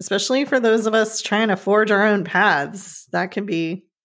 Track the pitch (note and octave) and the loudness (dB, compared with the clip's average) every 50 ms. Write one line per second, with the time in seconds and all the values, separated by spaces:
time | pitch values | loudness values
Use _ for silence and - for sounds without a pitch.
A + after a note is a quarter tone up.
0 | - - G3 G3+ G3 - B3+ C4+ C#4+ C4+ D4 B3+ A#3 A3+ A3 A#3 G#3+ A3 G#3+ A3+ | -6 -4 -2 -2 0 0 0 0 0 0 0 2 2 4 2 2 2 2 2 2
1 | G#3+ G#3+ - - - - G#3 G#3+ A3+ A3 F#3+ - - F#3+ G#3 G#3+ G#3+ G#3+ G#3 G3 | 2 0 -2 -6 -4 -2 0 0 2 0 0 -2 0 2 2 4 4 4 4 2
2 | G#3 A3 G#3 G3 F3 - - F3+ G#3 G#3 E3+ C#3+ C#3+ D3+ F#3 F#3+ - - - - | 4 2 2 0 -2 -2 0 2 2 4 2 0 -2 -4 -4 -6 -6 -6 -6 -10
3 | - - - F3 F3+ F#3 - G3+ G#3 G3 F3 E3 E3 D#3+ F3 F#3+ _ _ _ _ | -10 -6 -4 -4 -4 -4 -6 -8 -6 -4 -4 -2 -2 -4 -6 -8 _ _ _ _